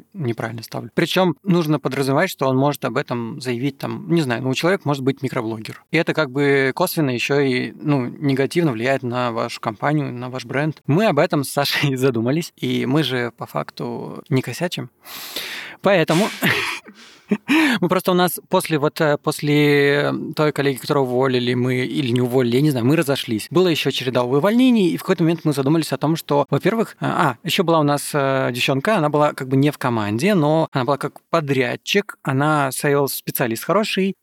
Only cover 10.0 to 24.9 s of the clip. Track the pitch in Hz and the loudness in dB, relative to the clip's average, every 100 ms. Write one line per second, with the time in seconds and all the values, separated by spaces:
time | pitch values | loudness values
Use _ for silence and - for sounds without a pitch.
10 | 131 123 123 127 120 127 156 - - 156 | -2 -8 -10 -10 -6 -4 -2 -4 0 2
11 | 220 143 180 151 135 - 143 - 143 131 | 2 2 2 0 -2 -2 -2 0 0 2
12 | 135 113 117 156 - - 127 123 120 147 | 0 2 0 0 -4 -6 -4 -2 0 0
13 | 131 127 120 - 120 147 147 - 131 120 | 0 -2 -4 -8 -8 -8 -8 -8 -10 -8
14 | 120 - - 131 127 113 175 - 123 _ | -12 -12 -2 -2 -2 -6 -6 -6 -12 _
15 | - - - - - - - - 190 190 | -18 -16 -12 -12 -10 -12 -14 -2 2 4
16 | 160 175 220 - - 415 - - - - | 4 2 0 0 -2 0 -2 -8 -14 -20
17 | - - - 208 - 302 302 233 170 185 | -20 -12 -6 -4 2 2 4 2 0 0
18 | 196 180 180 - - 185 - 156 151 - | 2 2 2 -2 -2 -2 0 0 0 0
19 | 156 147 156 - 147 147 147 147 143 143 | 0 0 -2 -2 0 4 4 4 4 2
20 | 143 135 - 156 151 147 139 127 - 143 | 0 -2 -6 -2 0 0 -2 -2 0 0
21 | 127 123 131 127 123 123 123 127 127 151 | 2 2 2 2 0 0 0 0 -2 -2
22 | 127 123 123 131 120 123 151 127 117 165 | 0 0 2 2 2 4 2 2 2 2
23 | 139 131 - 107 - 156 185 151 143 - | 2 -2 -2 -4 0 2 2 2 -2 -2
24 | 123 123 123 143 190 233 262 226 180 | -2 0 2 2 2 4 6 6 4